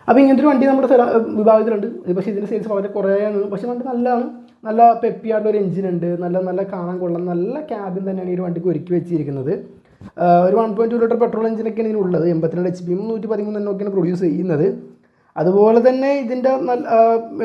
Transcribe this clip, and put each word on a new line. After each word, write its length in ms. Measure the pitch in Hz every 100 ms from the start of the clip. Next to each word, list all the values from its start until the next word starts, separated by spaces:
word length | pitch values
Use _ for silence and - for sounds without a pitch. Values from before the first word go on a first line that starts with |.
| -
അപ്പോൾ 120 | 262
ഇങ്ങനത്തെ 220 | 269 254
ഒരു 60 | 302
വണ്ടി 180 | 269 269
നമ്മുടെ 200 | 269 254
സ്ഥല-, 500 | 254 240 233 226 214
വിഭാഗത്തിലുണ്ട്. 760 | 214 220 220 214 226 - -
പക്ഷേ 180 | 180 196
ഇതിൻ്റെ 180 | 202 208
സെയിൽസ് 200 | 220 214
വളരെ 200 | 202 196
കുറയാണ്. 560 | 202 196 196 208 202 202
പക്ഷേ 240 | 196 240
വണ്ടി 160 | 247 247
നല്ലതാണ്. 460 | 240 247 240 277 - - _ 220
നല്ല 280 | 220 233
പെപ്പി 380 | 226 233 - 226
ആയിട്ടുള്ള 260 | 214 214 208
ഒരു 80 | 190
എഞ്ചിൻ 240 | 165 190
ഉണ്ട്. 340 | 175 175 175
നല്ല, 180 | 175 180
നല്ല 220 | 185 180
കാണാൻ 360 | 196 190 175 180
കൊള്ളാം. 280 | 180 170 180
നല്ല 340 | 175 190 277
ക്യാബിൻ 500 | - 214 202 180 196
തന്നെയാണ് 200 | 185 180
ഈ 40 | 180
ഒരു 80 |
വണ്ടിക്ക് 260 | 180 170 175
ഒരുക്കി 240 | 151 -
വെച്ചിരിക്കുന്നത്. 720 | 180 175 170 147 139 131 220 - - _ _ - -
ആ, 220 | 175 175
ഒരു 160 | 180 208
വൺ 200 | 226 202
പോയിന്റ് 200 | 226 233
ടു 40 |
ലിറ്റർ 160 | 226 226
പെട്രോൾ 300 | 240 220 226
എഞ്ചിനൊക്കെയാണ് 440 | 220 220 208 220
ഇതിനുള്ളത്. 380 | 214 185 175 170
എൺപത്തിരണ്ട് 400 | 165 160 175 180
എച്ച് 180 | 175 175
പിയും 220 | 180 220
നൂറ്റി 180 | 220 208
പതിമൂന്ന് 340 | 214 208 214
എണ്ണമൊക്കെയാണ് 320 | 202 190 208
പ്രൊഡ്യൂസ് 280 | 190 170 180
ചെയ്യുന്നത്. 540 | 185 175 180 151 175 240 - - _ _ _ -
അതുപോലെ 520 | 160 196 208 233 240
തന്നെ 320 | 262 262 277
ഇതിൻ്റെ 360 | 233 254 254 262
നല്ല, 320 | 262 240 -
ആ, 260 | 226 226 226 226 208